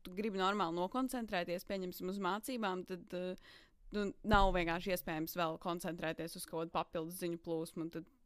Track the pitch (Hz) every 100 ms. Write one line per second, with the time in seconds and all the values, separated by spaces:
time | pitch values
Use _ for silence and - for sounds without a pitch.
0 | - 185 220 190 185 202 165 170 180 254
1 | 262 254 220 190 175 175 - 196 180 -
2 | 180 202 185 202 247 247 208 185 180 185
3 | - 180 185 185 - - - _ - 208
4 | 202 - - 208 196 185 170 170 196 180
5 | - 160 165 180 165 160 185 170 175 170
6 | 160 165 165 180 - 165 165 170 165 175
7 | 160 180 175 170 - 165 165 180 165 165
8 | 165 -